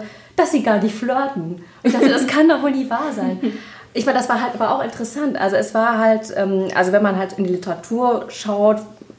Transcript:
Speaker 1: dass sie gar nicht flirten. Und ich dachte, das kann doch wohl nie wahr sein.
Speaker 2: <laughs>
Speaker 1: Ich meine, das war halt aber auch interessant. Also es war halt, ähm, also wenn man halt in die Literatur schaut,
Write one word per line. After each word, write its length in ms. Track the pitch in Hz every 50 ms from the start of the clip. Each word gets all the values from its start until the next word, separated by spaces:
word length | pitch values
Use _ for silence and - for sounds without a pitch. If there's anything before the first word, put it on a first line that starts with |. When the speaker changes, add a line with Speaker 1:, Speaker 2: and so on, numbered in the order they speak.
| 214 - - - - - -
Speaker 1:
dass 160 | - 330 311
sie 100 | 330 269 214
gar 180 | 240 214 202
nicht 140 | 185 220 208
flirten. 600 | - 247 240 262 262 277 269 - 190 165 165 175
Und 60 | - - - - - -
ich 80 | 254 262
dachte, 160 | 240 - 269
das 180 | 277 269 269 254
kann 200 | - 294 311 330
doch 140 | 311 277 262
wohl 80 | 285
nie 180 | 262 269 262 -
wahr 220 | 226 233 302 311 240
sein. 260 | 208 - - 185 185
Speaker 2:
<laughs> 100 | - 220 208 - - - - - - - -
Speaker 1:
Ich 120 | 240 220 277
meine, 100 | 262 254
das 100 | - -
war 140 | 247 220
halt 140 | 254 - -
aber 180 | 214 226 214 262
auch 80 | 269 269
interessant. 560 | 226 - - 233 220 - 294 302 277 - -
Also 160 | - 196 190
es 200 | - 214 - -
war 240 | 220 226 240 233 220
halt, 340 | 220 220 220 220 220 - -
ähm, 280 | - 196 190 196 190 190 190 -
also 180 | - 185 185
wenn 120 | 185 208 208
man 120 | 202 190
halt 180 | 190 190 185 - -
in 60 | 196
die 80 | 180
Literatur 720 | 180 180 180 196 170 160 - - 233 233 247 247 240 - - -
schaut, 480 | - - - 214 202 202 208 214 214 214 - - - - - - -